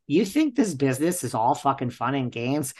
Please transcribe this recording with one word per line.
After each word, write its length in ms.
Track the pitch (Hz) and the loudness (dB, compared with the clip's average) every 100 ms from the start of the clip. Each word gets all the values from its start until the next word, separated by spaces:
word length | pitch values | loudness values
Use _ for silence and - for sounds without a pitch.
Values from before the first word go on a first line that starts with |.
| - | 0
you 180 | 190 | 2
think 300 | 208 294 311 | 2 2 2
this 200 | 240 214 | 2 0
business 480 | 135 135 123 165 175 | 2 0 2 0 0
is 120 | 123 | -2
all 200 | 117 117 | 0 2
fucking 360 | 143 139 131 123 | 2 0 0 -2
fun 240 | - 120 | -4 -2
and 180 | 139 123 | -2 -4
games? 400 | 120 120 147 131 - | -4 -2 -2 -4 -8